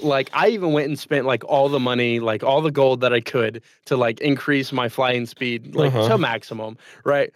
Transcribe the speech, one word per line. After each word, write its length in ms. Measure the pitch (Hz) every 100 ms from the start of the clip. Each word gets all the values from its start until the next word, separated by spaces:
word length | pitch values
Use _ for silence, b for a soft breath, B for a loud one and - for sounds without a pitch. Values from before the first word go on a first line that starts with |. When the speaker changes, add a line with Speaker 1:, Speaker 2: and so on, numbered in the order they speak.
Speaker 1:
like, 280 | 151 139 135
I 160 | 151 196
even 240 | 226 175
went 160 | 151 143
and 100 | 170
spent, 280 | - 143 131
like, 180 | 117
all 240 | - 143 139
the 120 | 143
money, 380 | 123 123 120 117
like, 240 | 113 107
all 180 | 127 139
the 100 | 160
gold 280 | 139 135 127
that 120 | 127
I 80 | 120
could 420 | - 131 110 113 b b -
to, 100 | 135
like, 240 | 120 117
increase 520 | 147 135 - 139 135
my 160 | 131 120
flying 380 | - 127 123 117
speed, 500 | - 123 117 117 -
like, 180 | 143
Speaker 2:
Uh-huh. 140 | 123 110
Speaker 1:
to 100 | -
maximum, 580 | 127 113 - 113 110 110 B B
right? 260 | 135 143 135